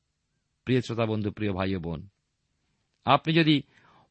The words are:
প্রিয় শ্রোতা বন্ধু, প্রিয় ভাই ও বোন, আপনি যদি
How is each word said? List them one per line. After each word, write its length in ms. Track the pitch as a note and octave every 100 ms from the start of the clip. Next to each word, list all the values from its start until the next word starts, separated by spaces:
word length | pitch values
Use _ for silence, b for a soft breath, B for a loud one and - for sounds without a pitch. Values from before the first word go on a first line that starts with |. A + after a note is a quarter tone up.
| _ _ _ _ _ _
প্রিয় 160 | - B2+
শ্রোতা 260 | A#2+ A#2 A2+
বন্ধু, 240 | A2 G2+
প্রিয় 220 | - G#2
ভাই 240 | F#2 F#2+ F#2+
ও 40 |
বোন, 280 | E2 E2 G2 _ _ _ _ _ _ _ _ _
আপনি 300 | - C#3+ -
যদি 280 | E3 D#3 D3 - b b b b